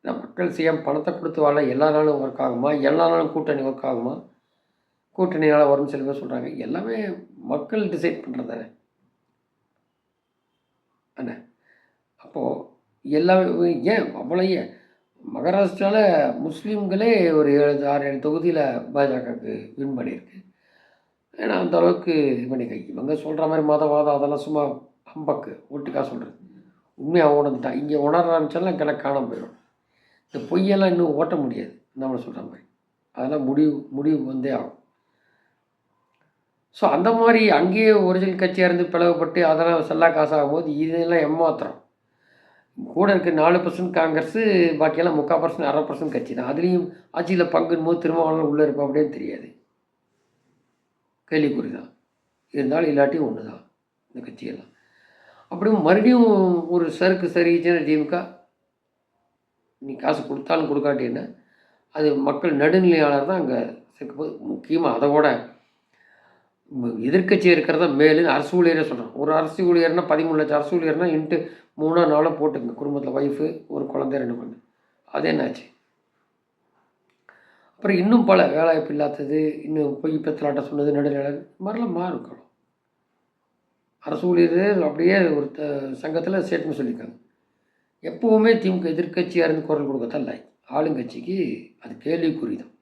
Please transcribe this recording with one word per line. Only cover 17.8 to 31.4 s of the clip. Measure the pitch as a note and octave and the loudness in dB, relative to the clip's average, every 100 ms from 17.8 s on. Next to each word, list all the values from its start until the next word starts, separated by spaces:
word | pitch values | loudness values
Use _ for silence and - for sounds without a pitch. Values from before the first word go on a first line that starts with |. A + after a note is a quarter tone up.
| C#3+ | 0
ஆறு, | C#3+ C#3 | 0 -2
ஏழு | C3+ | -4
தொகுதியில | D3+ D#3+ E3+ D#3+ C#3 A#2+ - | -2 0 0 0 0 -4 -4
பாஜகவுக்கு | C#3+ C#3 B2+ B2 A#2 A2+ A2 - - | 0 0 0 -6 -10 -10 -10 -12 -10
வின் | C#3 C3 | -8 -6
பண்ணியிருக்கு. | - - - F#3+ _ _ _ _ _ _ _ _ _ - | -8 -10 -16 -20 _ _ _ _ _ _ _ _ _ -8
ஏன்னா, | G#3+ F#3+ | -4 -2
அந்த | F3+ F3 | 0 4
அளவுக்கு | F3 F3 F#3 D#3 C#3 A#2+ | 4 2 0 0 2 -2
இது | B2 | -4
பண்ணிக்க-, | B2+ A#2+ G#2+ F#2 | -6 -6 -10 -12
இவங்க | - C3 | -10 -6
சொல்ற | D3+ D3+ D#3 D#3 | -6 -6 -4 -2
மாதிரி | D#3+ D3+ | 0 2
மதவாதம் | D3+ D3+ D3 D3 C#3+ | 2 2 2 2 0
அதெல்லாம் | C#3+ D3 D3+ | 0 -4 -4
சும்மா | D3+ C#3+ C#3 - _ - | -2 -2 -6 -16 _ -20
ஹம்பக்கு, | D#3 D#3 - - - _ | -8 -4 -4 -6 -16 _
ஒட்டுக்கா | C#3+ - C#3 | -12 -6 -6
சொல்றது. | - A#2+ - - - - _ _ _ - | -6 -8 -14 -18 -20 -20 _ _ _ -12
உண்மையா | C#3 F3 D3+ | 0 4 4
உணர்ந்துட்டா, | D3 C#3+ B2+ B2+ | 4 2 -2 -6
இங்க | B2+ D3 D3 | -6 -2 0
உணர | C#3+ E3+ E3+ | 2 2 2
ஆரம்பிச்சாலும் | E3 D3+ E3+ F#3 D3 | 0 0 -2 -4 -2
கணக்கு | D3 C3+ | -4 -2
காணாம | C#3 C#3 A#2+ | -4 -4 -4
போயிடும். | A2+ - _ _ _ _ _ _ _ _ | -8 -14 _ _ _ _ _ _ _ _
இந்த | B2+ - | -12 -2
பொய்யெல்லாம் | F3 F#3+ G3 F#3+ | 0 2 4 4
இன்னும் | F3 E3+ C#3+ | 2 2 0
ஓட்ட | D#3+ | 0
முடியாது, | E3 | -2